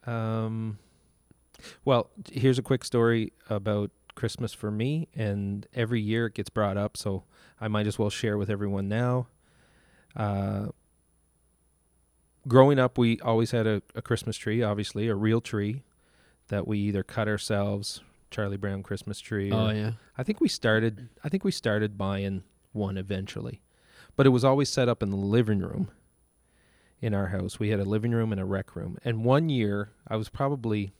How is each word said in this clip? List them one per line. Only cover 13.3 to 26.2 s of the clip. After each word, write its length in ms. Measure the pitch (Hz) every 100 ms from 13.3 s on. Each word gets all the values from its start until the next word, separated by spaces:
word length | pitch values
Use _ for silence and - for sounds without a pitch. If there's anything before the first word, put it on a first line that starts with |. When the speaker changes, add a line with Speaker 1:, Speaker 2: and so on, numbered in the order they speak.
| 113 117
Speaker 1:
had 160 | 120 110
a, 140 | 104 _ -
a 60 |
Christmas 360 | - 113 - -
tree, 240 | - 113
obviously, 460 | 110 104 101 101 113
a 80 | 101
real 260 | 110 113
tree 420 | - 107 104 131 - _ _ _ _ _ _
that 200 | 101 -
we 100 | 104
either 240 | 101 101
cut 240 | - - 107
ourselves, 760 | 104 - 104 101 101 104 - - _ _
Charlie 260 | - 101 98
Brown 260 | 101 98
Christmas 360 | - 98 - 101
tree. 320 | - 107 98
Speaker 2:
Oh, 160 | 110 110
Speaker 1:
or 60 |
Speaker 2:
yeah. 180 | 107 107 113 _ -
Speaker 1:
I 60 |
think 160 | 127 214
we 60 | -
started, 600 | - 117 110 113 104 123 _
I 60 | 147
think 140 | 190
we 80 | 196
started 460 | - - 107 107 101
buying 460 | 98 98 98 95 - _ _
one 260 | 107 98 95
eventually, 640 | 95 95 95 - 117 - _ _ _ - - -
but 100 | 135
it 40 |
was 140 | 123
always 260 | 131 135 135
set 180 | - 123
up 120 | 117
in 80 | 101
the 60 | 98
living 420 | 98 113 107 101
room 300 | 92 - 190 - _ _